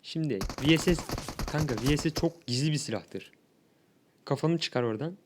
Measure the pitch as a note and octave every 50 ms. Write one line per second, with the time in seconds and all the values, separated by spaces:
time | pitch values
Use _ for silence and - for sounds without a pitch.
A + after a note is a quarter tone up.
0 | _ - - D#3+ D#3+ D3+ A#2+ F#2+ - - - - C3 C#3+ D#3+ D#3 - F3+ F3 D#3
1 | - - - - - - - - - - - D3+ D#3 D3 B2 G#2+ A2+ C3+ D3+ C#3+
2 | - D#3+ D#3 - - E3+ E3 - - - A#2+ B2 C#3+ D#3 D3+ C#3+ - - A2 G2+
3 | - - - F#2+ - - _ _ _ _ _ _ _ _ _ _ _ _ _ _
4 | _ _ _ _ _ - C#3+ C3 - D#3 E3+ D#3+ - - - - B2 A#2 A2 A2
5 | C#3 E3 F#3 - _